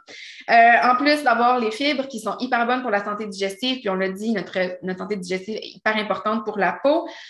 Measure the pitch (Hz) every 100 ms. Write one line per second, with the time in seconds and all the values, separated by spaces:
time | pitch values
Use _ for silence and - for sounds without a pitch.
0 | - - - - - 233 233 233 247 254
1 | 285 294 262 233 240 247 220 220 285 269
2 | 269 220 202 - 247 240 233 254 254 202
3 | 208 208 214 190 196 196 254 254 202 190
4 | 190 190 220 208 - 190 180 180 180 185
5 | 185 208 180 185 190 220 - - 220 220
6 | 208 190 214 226 220 208 185 - 277 320
7 | 330 - -